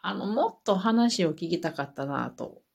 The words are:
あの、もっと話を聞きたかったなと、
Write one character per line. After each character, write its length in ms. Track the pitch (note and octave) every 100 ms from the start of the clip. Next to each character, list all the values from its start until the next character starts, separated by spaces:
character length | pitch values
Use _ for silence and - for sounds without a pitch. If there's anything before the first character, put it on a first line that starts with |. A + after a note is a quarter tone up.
あ 140 | F#3+
の、 120 | G3 G3
も 220 | A#3 -
っ 140 | -
と 120 | - F#3
話 500 | A3 A3+ A#3 A#3 E3
を 60 |
聞 180 | D#3 E3
き 100 | F3
た 120 | E3
か 120 | D3
っ 100 | C#3
た 120 | - C#3
な 240 | C3 A#2+
と、 320 | - - - _